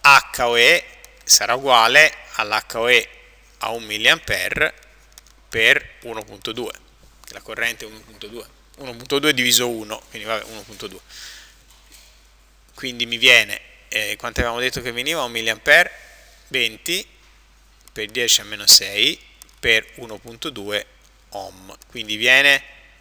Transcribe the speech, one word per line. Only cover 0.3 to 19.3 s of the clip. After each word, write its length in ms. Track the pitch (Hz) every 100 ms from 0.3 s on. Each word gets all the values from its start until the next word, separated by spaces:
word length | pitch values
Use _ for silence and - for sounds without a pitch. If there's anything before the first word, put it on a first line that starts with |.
| -
O 180 | 120 117
E 260 | 127 170 - - - _
sarà 300 | - - 110
uguale 600 | 123 139 120 113 139 156 - -
all'H 400 | - 104 107 -
O 160 | 117 117
E 180 | 120 104 - _ _ _ _
a 120 | 110
un 140 | 117
milliampere 880 | 110 107 117 160 - 98 92 - 151 - _ _ _ - _ _ _
per 500 | 113 113 143 - -
uno 220 | 120 110
punto 280 | 107 101 -
due, 200 | 113 113 - _ _ _ _ -
la 120 | 101
corrente 440 | - 110 117 113
è 40 | 110
uno 120 | 110
punto 260 | 107 104 107
due, 200 | 117 107 _ _ _
uno 160 | 135 117
punto 220 | - 143
due 140 | 151
diviso 360 | 131 123 123 123
uno, 320 | 113 107 107 -
quindi 160 | 113 104
vabbè, 180 | 110
uno 180 | 107 110
punto 240 | 98 104 104
due. 120 | 92 _ - - - - _ _ _ _ - _ _ _ _ _ _ _
Quindi 320 | - 131 120 120
mi 120 | 117
viene, 420 | 127 120 104 101 - _ _
eh, 280 | 104 104 107
quanto 240 | 120 113
avevamo 200 | 120 117
detto 200 | 127 131
che 120 | 123
veniva? 300 | 117 135 165
Un 80 | 123
milliampere, 640 | 117 113 107 - 170 180 - - - - _ _
venti 580 | 131 113 107 - 180 - _ _ _ _ _ _ _ _
per 180 | - 107
dieci 300 | 117 120 -
a 40 |
meno 220 | 104 107 101
sei 540 | - 98 101 120 - -